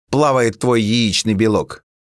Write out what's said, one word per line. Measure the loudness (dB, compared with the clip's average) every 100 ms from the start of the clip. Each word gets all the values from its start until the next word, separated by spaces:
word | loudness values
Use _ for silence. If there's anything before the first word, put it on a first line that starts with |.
| _
плавает | 0 2 2 0 -2
твой | 0 0
яичный | 0 0 0 -2 -2 0
белок». | 0 0 -4 -12 _ _ _